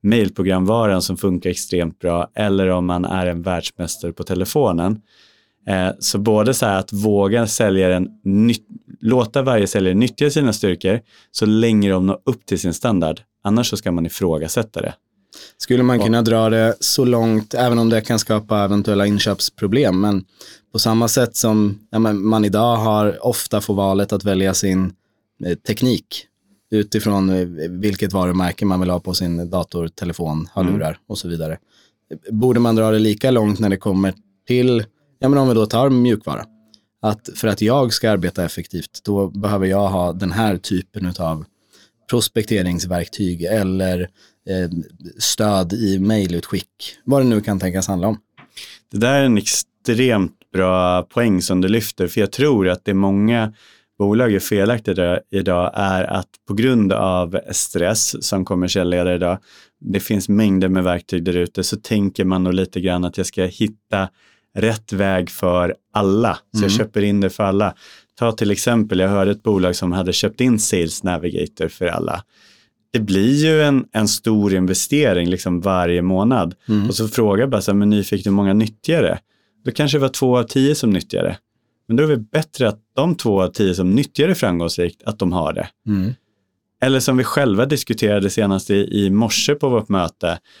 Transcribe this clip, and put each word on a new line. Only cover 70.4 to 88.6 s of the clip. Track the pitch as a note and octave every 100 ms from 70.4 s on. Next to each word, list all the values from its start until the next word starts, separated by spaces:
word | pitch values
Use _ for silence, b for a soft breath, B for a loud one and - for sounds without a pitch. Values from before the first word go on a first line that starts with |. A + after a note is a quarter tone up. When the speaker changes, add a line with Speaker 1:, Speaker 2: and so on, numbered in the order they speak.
Speaker 1:
in | B2+ A2
Sales | - F#2+ E2 -
Navigator | F#2+ F2 F2 - D#2 - E2
för | - F2
alla. | E2 D#2+ - - b b b b b _
Det | A#2+
blir | G#2+ F#2+ G#2+ C#3+ D#3
ju | D#3
en, | D3 C#3 A#2+
en | A2 G#2
stor | - - G#2+ G2+ F#2+
investering | F#2 F#2 - C#3+ C#3+ F2+ F2
liksom | F#2 F#2+ F2
varje | F#2+ F#2 F2 F2
månad. | F2+ F#2 G#2+ C3 E2+ - -
Speaker 2:
Mm. | G#2+ G#2
Speaker 1:
Och | G2+
så | A2
frågar | - A2 G2
jag | C3+
bara | A2+
så | F#2+
här, | G2+
"Men | G#2
nyfiket, | G#2 F#2+ G2 G#2
hur |
många | G2 G2
nyttjar | G2+ A2 - - E3
det?" | F2+ F2 _ _ _ _ -
Då |
kanske | - D3 D3
det |
var | C3+
två | - C3 B2
av |
tio | A#2+ C#3 C3+ D3
som | A#2
nyttjar | F#2 - F#2+
det. | F2 F2+ _ _ _ _ _
Men | A#2
då |
är | D#3
det | C3+
bättre | G#2+ D#3 D#3+ - A#2+
att | G2+ _ -
de | D#3+ E3+
två | A#2 G2
av | F#2
tio | - G2+ F2+
som | F#2
nyttjar | G#2+ C#3+ - D#3+
det | F#3
framgångsrikt, | A2 F2 E2+ - F2 -
att | - G#2+
de | F2+
har | F2+ D2+
det. | D#2 F2 _ -
Speaker 2:
Mm. | G2+ F#2+ B2+ _ _ _ _ _ _
Speaker 1:
Eller | C3 C3
som | C3 B2+
vi |
själva | A2 - C3+ G2 C#3
diskuterade | C#3+ - A2 G#2+ G#2 G2
senast | G#2 G2+ G2